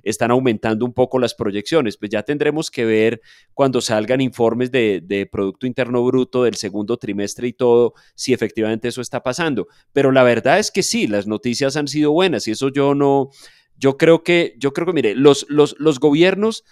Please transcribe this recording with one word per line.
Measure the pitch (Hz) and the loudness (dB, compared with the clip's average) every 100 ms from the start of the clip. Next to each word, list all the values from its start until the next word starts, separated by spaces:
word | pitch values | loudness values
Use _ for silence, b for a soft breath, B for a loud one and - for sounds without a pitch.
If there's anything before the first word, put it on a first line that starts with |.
están | - - 117 | -8 -4 2
aumentando | 123 131 110 113 110 123 | 2 2 0 -2 -2 -4
un | |
poco | 120 127 131 | -2 -2 0
las | 120 | -2
proyecciones. | - 110 101 - 160 123 - | -4 -6 -6 -2 -2 -2 -6
Pues | 104 | -6
ya | 104 | -6
tendremos | - 147 147 147 156 | -4 -2 -2 -2 -6
que | - | -4
ver | 117 110 110 117 b b b | 0 2 2 -2 b b b
cuando | - 139 127 | -2 0 0
salgan | - 110 107 131 | 0 -2 0 0
informes | 131 - 113 113 127 | -2 0 0 0 -2
de, | 127 113 95 | 0 0 0
de | 85 101 98 | -4 -4 -4
Producto | - 98 95 127 | -4 -4 -4 -6
Interno | 127 120 123 | -4 -2 0
Bruto | 123 131 127 127 | 0 0 0 0
del | 120 104 | 0 -2
segundo | 104 101 104 120 | -6 -6 -6 -6
trimestre | 107 101 101 - 120 | -6 -6 -6 -6 -10
y | |
todo, | - 123 120 117 b b | -2 2 4 2 b b
si | - - | -10 -2
efectivamente | 120 110 - 107 113 120 | -2 -2 -4 -4 -4 -6
eso | 117 | -8
está | 120 127 | -10 -8
pasando. | 127 127 165 123 92 b b | -6 -4 -2 -2 -6 b b
Pero | - 135 | 0 2
la | 131 | 4
verdad | 127 117 120 175 | 4 4 2 2
es | 208 | 0
que | - | -4
sí, | 165 233 175 | -4 -2 -2
las | 104 101 | -2 -2
noticias | 107 123 117 139 139 | -4 -4 -2 -2 -4
han | 147 | -4
sido | 143 151 | 0 0
buenas, | 151 185 131 - | 2 2 0 -4
y | |
eso | 110 135 | -4 -4
yo | 139 139 | 0 0
no, | 143 143 139 139 B B B B _ | 2 2 2 0 B B B B _
yo | 135 135 | -2 2
creo | 160 165 | 4 4
que, | 165 175 165 - | 4 0 0 -2
yo | 135 | -4
creo | 135 170 | -2 -2
que, | |
mire, | 165 117 101 | 0 0 4
los, | 143 139 - | 6 4 2
los, | 147 143 - | 2 0 2
los | 151 135 | -2 2
gobiernos | 151 147 175 190 214 214 b | 2 4 2 2 -2 -4 b